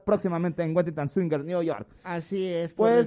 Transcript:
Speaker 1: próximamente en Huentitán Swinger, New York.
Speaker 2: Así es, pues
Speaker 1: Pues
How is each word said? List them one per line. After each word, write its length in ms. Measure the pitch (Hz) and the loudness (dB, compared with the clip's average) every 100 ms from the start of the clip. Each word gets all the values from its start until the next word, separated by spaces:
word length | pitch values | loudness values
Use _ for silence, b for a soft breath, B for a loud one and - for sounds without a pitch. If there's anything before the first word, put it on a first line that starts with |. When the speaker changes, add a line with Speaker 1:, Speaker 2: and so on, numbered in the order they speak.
Speaker 1:
próximamente 580 | - 208 190 170 175 165 | 0 0 2 -2 -2 -2
en 140 | 160 165 | 0 0
Huentitán 320 | 170 156 147 | 0 -2 -2
Swinger, 380 | 190 170 151 151 | 0 0 -2 -2
New 160 | 180 | -2
York. 260 | 165 110 - _ | -2 -4 -10 _
Speaker 2:
Así 420 | 185 175 160 196 185 | -8 -8 -4 -4 -2
es, 280 | 170 170 | -4 -4
pues 180 | - 220 | 2 4
Speaker 1:
Pues 80 | 240 | 4